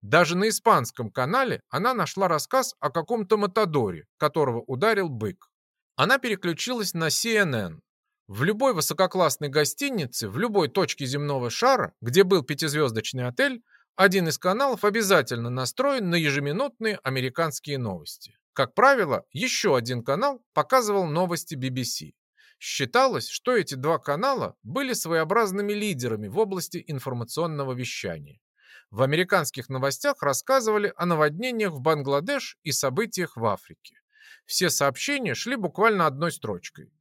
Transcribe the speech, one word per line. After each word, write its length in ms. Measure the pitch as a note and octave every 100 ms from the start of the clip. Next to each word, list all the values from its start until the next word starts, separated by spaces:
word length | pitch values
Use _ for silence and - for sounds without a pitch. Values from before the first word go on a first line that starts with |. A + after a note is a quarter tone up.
Даже 360 | G2+ D3+ D#3+ F3+
на 100 | A3
испанском 640 | G#3 A3+ F#3 A#2 - A2+
канале 500 | - B2+ A#3+ C4 C3+ -
она 240 | C#3 A3
нашла 340 | B3 D#3+ - F#3
рассказ 480 | D#3 - C4 B3 -
о 100 | D3
каком-то 480 | E3 D#3+ A3+ F#3 G#3+
матадоре, 720 | G3+ G#3 G#3 D3+ G#2+ E2 - _
которого 440 | D3+ D#3+ C#3 A#2
ударил 480 | - C3 G#3 G#3 F3
бык. 420 | B2 G#2+ F2+ _ _ _ _ _ -
Она 220 | D#3 C4
переключилась 760 | B3 F#3+ F3 E3 - B3 F#3+
на 160 | E3+ E3
си 260 | - A3+ A3
эн 200 | F#3 A#2+
эн. 260 | F#2 D#2+ _ _ _ _ -
В 160 | G2+
любой 300 | D#3 G#3 C4+
высококлассной 760 | F#3+ D3 D3+ F#3 F#3+ D#3+ - D3
гостинице, 800 | C#3 D3 - C#4+ A#3+ B2+ - G#2+
в 80 | A2
любой 320 | A#3 G3+ D3+
точке 360 | G3 E3 - C3+
земного 440 | C#3+ D3 C3+ A#2+
шара, 440 | - B3 C4 A#2+ -
где 240 | A2+ C#3+
был 200 | F#3+ F#3+
пятизвездочный 840 | B2 C#3+ D#3+ D3 C#3+ A2 - C3 B2
отель, 360 | B2 C#4 A#3+ - _ _ -
один 340 | F#3+ F#3+ E3
из 80 | C#3+
каналов 480 | F3+ G#3 C#4 A3 G#3
обязательно 640 | G#3+ G3 F#3 B2 A#2+ A#2
настроен 600 | B2+ B2+ - C#4 C4+ F#3
на 60 | E3+
ежеминутные 840 | D3+ C#3+ C#3+ E3+ C#4 - A3 G3+
американские 720 | C3 C3 B2+ B2+ E3 D3 D3+ C#3
новости. 600 | A#2 F2+ D2+ - - _ _
Как 220 | - B2+ -
правило, 500 | B3+ C4+ E3+ A2 -
еще 420 | C3+ A#3+ - G#3 C3
один 280 | A#2 B2
канал 380 | A2+ D3 C#4 C4 _
показывал 520 | - G3+ C4+ A3 G3+ F3
новости 500 | D3+ F3+ E3+ - C#3+
би 140 | C3
би 140 | B2+
си. 320 | A#2+ - D#2 - _ _ _ _
Считалось, 680 | - - C3 A#3+ C4+ F#3 -
что 280 | - - B3
эти 200 | E3 C3
два 240 | C#3 E3
канала 560 | - D3 C4 B3+ A#2 -
были 300 | G#2+ F#3 C4+
своеобразными 800 | A3+ E3 E3 D#3 A3+ G#3+ F#3+ G3+
лидерами 540 | G#3 G#3 D3 A#2+ A2 G#2
в 100 | C3
области 460 | G#3+ F#3+ - F3 -
информационного 880 | C#3+ C3+ B2 A#2 - E3+ D3+ C3+
вещания. 640 | B2+ A#2+ - G2 E2 D2 - _ _ _ - _
В 100 | G2+
американских 680 | C3 D#3 F3+ F#3+ D3 - -
новостях 520 | C3 C#3 - C#4+ C4+
рассказывали 720 | C#3+ C3 - C4+ A3 G#3+ G3+ -
о 80 | F3
наводнениях 640 | D#3+ D3+ D#3 B3+ A#3 G3+
в 80 | D3+
Бангладеш 800 | C3 D#3 C3+ C#3 F#3 C#4+ - -
и 80 | D#3+
событиях 640 | B2+ C3+ C3+ A#3 - E3+ -
в 80 | A2+
Африке. 500 | F#2+ - E2 - _ _ _ - - -
Все 240 | - F3+
сообщения 640 | - C#3 C3 - C#4+ A3 A#2+
шли 200 | A3+ C4+
буквально 500 | F3+ - A3 G#3 D#3+
одной 260 | C3+ E3
строчкой. 600 | - A2+ F2+ - - C2+ _